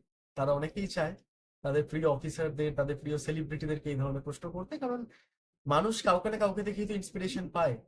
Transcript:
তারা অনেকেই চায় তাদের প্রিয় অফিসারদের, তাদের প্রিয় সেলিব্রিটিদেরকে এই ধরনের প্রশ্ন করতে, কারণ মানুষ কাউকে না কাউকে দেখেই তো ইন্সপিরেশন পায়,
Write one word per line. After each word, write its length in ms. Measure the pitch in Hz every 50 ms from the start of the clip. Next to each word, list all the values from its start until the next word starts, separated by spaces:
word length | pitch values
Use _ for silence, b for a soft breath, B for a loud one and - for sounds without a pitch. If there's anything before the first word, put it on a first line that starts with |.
| _ _ _ _ _ _ -
তারা 160 | - 139 143
অনেকেই 360 | 143 143 151 156 - 202 196 180
চায় 280 | - 180 156 156 190 - _ _ _ _ _ _ _ _
তাদের 220 | - 139 139 151 147
প্রিয় 260 | - 151 156 160 156
অফিসারদের, 640 | 139 131 - 156 147 - 160 156 139 143 151 151 147
তাদের 240 | 143 139 139 147 143
প্রিয় 200 | - 147 151 147
সেলিব্রিটিদেরকে 720 | - - 156 160 151 143 156 147 160 151 156 151 - 151
এই 60 | 143
ধরনের 260 | 131 135 139 139 139
প্রশ্ন 300 | 135 151 139 - - 170
করতে, 260 | 175 180 185 - 311 285
কারণ 280 | 285 247 247 247 240 - - - _ _ _ _ _ _ _ _ -
মানুষ 380 | 139 143 156 190 220 220 - -
কাউকে 260 | 202 185 269 - 214
না 80 | 214 208
কাউকে 260 | 214 196 185 208 202
দেখেই 240 | 208 196 196 208 202
তো 60 | 208
ইন্সপিরেশন 560 | 196 190 - - 190 185 185 - 190 180 160
পায়, 280 | - 170 165 143 120 - -